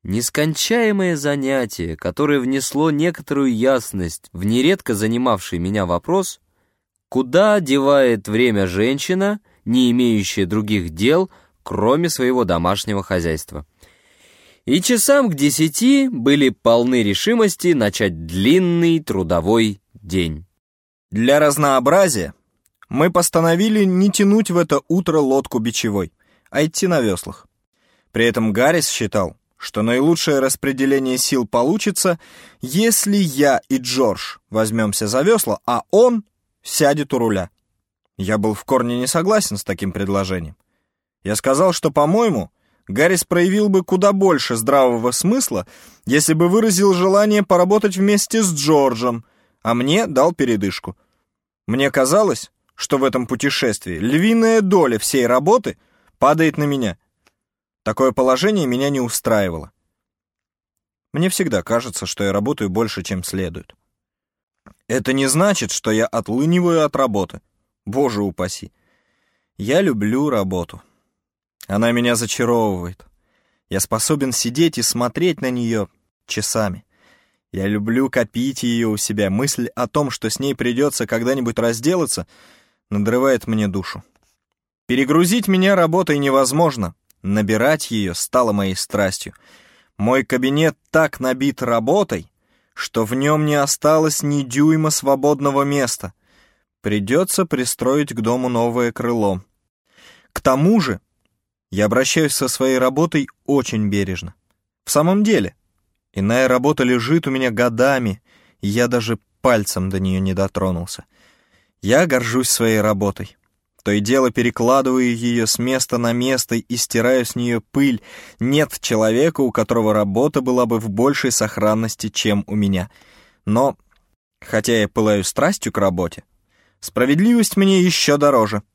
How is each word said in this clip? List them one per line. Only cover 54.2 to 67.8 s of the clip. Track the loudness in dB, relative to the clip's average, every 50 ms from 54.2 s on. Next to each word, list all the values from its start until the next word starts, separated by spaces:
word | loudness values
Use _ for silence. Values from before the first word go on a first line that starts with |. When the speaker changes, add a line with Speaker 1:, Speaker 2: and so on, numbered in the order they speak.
| 2 2 2 4 2 4 2 2
Speaker 2:
доля | 2 4 4 4 4 2 0 -2
всей | -2 0 0 2 2
работы | 4 2 2 4 4 2 2 2 -4 -10 _ _ _ _ _ _ _ _ _
падает | 2 2 4 4 2 0 0 -2
на | -2
меня. | -2 -2 -2 -2 -4 -6 _ _ _ _ _ _ _ _ _ _ _ _ _ _ _ _ _ _
Такое | -6 -2 0 0 0
положение | 2 2 2 2 2 2 0 0 0 0 -2
меня | -2 -2 -2 -2 -2
не | -2 -2
устраивало. | -4 -4 -6 -4 _ 0 0 2 0 -2 -4 -8 -12 -14 _ _ _ _ _ _ _ _ _ _ _ _ _ _ _ _ _ _ _ _ _ _ _ _ _ _ _ _
Мне | -4 -2 -2 -2
всегда | 0 -2 -2 0 -2 -2
кажется, | -2 0 -2 -2 -2 -4 -10 -8 -8
что | -8 -6 -4 -2
я | 0
работаю | 0 0 -2 -2 -2 -2 -4 -2
больше, | -2 -2 -2 -2 -4 -8
чем | -8 -6 -6 -6
следует. | -6 -6 -6 -6 -6 -6 -8 -12 -16 -18 _ _ _ _ _ _ _ _ _ _ _ _ _ _ _ _ _ _ _ -20 _ _ _ -4
Это | -4 -2 -2 -2
не | 0 0 0
значит, | 0 2 2 2 2 2 0 -2 -6
что | -6 -6 -2 0
я | 0 0 0
отлыниваю | 0 -2 -6 -4 -4 -4 -2 0 0 0 2 2 2 2 2 0
от | 0 0
работы. | 0 0 0 0 -2 -4 -4 -8 -20 _ _ _ _ _ _ _ _